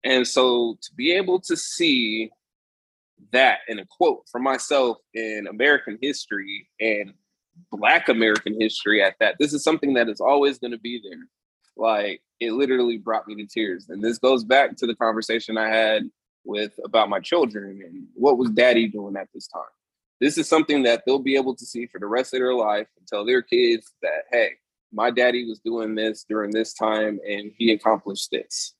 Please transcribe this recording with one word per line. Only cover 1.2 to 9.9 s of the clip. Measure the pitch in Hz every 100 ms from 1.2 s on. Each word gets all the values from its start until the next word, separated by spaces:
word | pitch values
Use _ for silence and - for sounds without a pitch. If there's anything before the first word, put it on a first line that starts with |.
| 185 185
to | - 165
see | - - 170 131 113 110 113 _ _ _ _ _ _ _ _ _ _
that | 123 131 101 -
in | 107
a | 95
quote | _ 170 127 _
from | 123
myself | 135 131 - 143 127 113 _
in | 110 110 107 98
American | 107 139 143 - 110
history | 135 - - 101 98 101 - _
and | 110 104 98 _ _ _ _ _ _
Black | 104 104 165 -
American | 117 113 104 - 107
history | 110 - 104 107
at | 98 -
that, | 107 -
this | 147
is | 147
something | 160 160 139